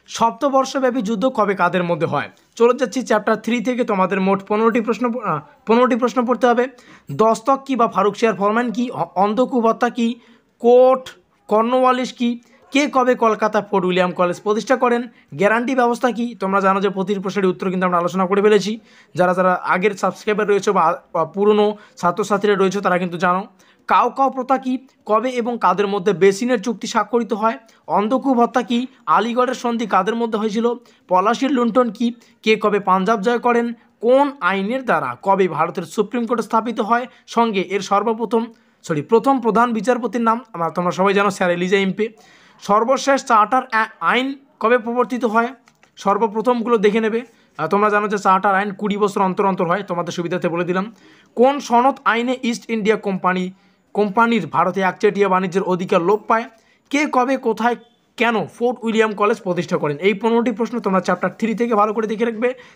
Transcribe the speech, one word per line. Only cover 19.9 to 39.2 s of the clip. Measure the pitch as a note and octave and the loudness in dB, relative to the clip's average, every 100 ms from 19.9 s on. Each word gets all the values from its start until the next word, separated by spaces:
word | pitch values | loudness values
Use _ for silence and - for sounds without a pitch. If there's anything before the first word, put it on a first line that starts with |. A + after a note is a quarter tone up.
সাবস্ক্রাইবার | G3+ F#3+ - - G#3 G3 | 0 -4 -4 -4 -2 0
রয়েছে | G3+ G3+ | 0 2
বা, | F#3+ E3 F3 - | 2 2 0 -4
বা | E3+ D#3 | -4 -4
পুরনো | F#3+ G#3 G#3 G#3 G#3 - - | 0 2 4 2 -2 -12 -4
ছাত্রছাত্রীরা | F3 F3 G#3 G3+ G#3 G3 | -2 -2 -2 0 2 2
রয়েছে, | F#3+ G3 | 0 0
তারা | F#3+ F3+ | 0 0
কিন্তু | F3+ E3+ | -2 -2
জানো। | F3+ F#3 A3 _ _ _ - | 0 0 -4 _ _ _ 0
কাউ | F#3+ A#3 | 2 2
কাউ | A#3 C4+ | 0 -2
প্রথা | C4 B3+ C4 | -2 -2 -2
কী? | B3+ B3+ - _ - | -2 -8 -8 _ -2
কবে | G#3+ B3+ | 0 0
এবং | B3 A3+ A#3 | -4 -4 0
কাদের | F3+ F#3 G3+ | 0 0 0
মধ্যে | G3+ F#3 | -2 -2
বেসিনের | E3+ G3 G3 A#3 B3 | 2 2 2 0 -2
চুক্তি | A#3+ - A3 | -2 -6 -4
স্বাক্ষরিত | A3+ G#3 A#3+ G#3 | -2 0 -2 -2
হয়? | G#3 A3 C4+ - _ - | -2 -2 -2 -10 _ -2
অন্ধকূপ | F3 G#3+ C4 C#4 A#3+ | 0 0 0 0 2
হত্যা | A#3 B3+ | 2 0
কী? | A#3+ A#3+ B3+ _ - | -2 -4 -4 _ 0
আলিগড়ের | E3+ A3+ A#3 B3 | 0 0 0 -2
সন্ধি | B3 A#3+ A#3 G#3+ | -2 -4 -4 -2
কাদের | G3 F#3+ A#3 | 0 0 -2
মধ্যে | A#3 G#3+ | -2 -2
হয়েছিল? | A3 G#3+ A#3 A#3+ - _ - | -2 -2 -2 -4 -10 _ -2
পলাশির | F3+ G3+ A#3 C4 | 0 2 0 0
লুণ্ঠন | B3+ A#3+ B3 B3 | 0 0 2 0
কী? | - A#3+ A#3+ _ _ | 0 -4 -4 _ _
কে | A3 A3 | 0 2
কবে | G#3 G3+ | 2 0
পাঞ্জাব | G3 F#3+ F#3 A3+ | 2 2 2 0
জয় | A3 A#3 | 0 0
করেন? | A#3+ A#3 A#3 A#3 _ _ | 2 0 -2 -6 _ _
কোন | A3 C4+ C#4+ C#4 | 2 4 2 0
আইনের | F3 G3 G3 C4 A#3 | -2 0 -2 -4 0
দ্বারা | E3 C3 B2 | 0 -2 -4
কবে | G3 G3 F#3 | 0 2 2
ভারতের | D3+ E3+ E3+ | 0 -2 -4
সুপ্রিম | E3+ - G3+ B3 A3+ | -6 -4 -4 -4 -4
কোর্ট | A#3 | -4
স্থাপিত | - A3+ A#3 A#3 | -2 -2 -2 -4
হয়? | G#3 A#3+ B3 - - | 0 -2 -2 -16 -6
সঙ্গে | A#3 A#3 F#3+ | 0 0 0
এর | F3 G3 | -2 -4
সর্বপ্রথম, | F#3+ G3 A3 A3 A3+ A#3 A#3 - _ _ | 0 0 0 -2 -2 -2 -4 -10 _ _
সরি, | - D3+ | -6 -6
প্রথম | C#3+ A3+ | 0 2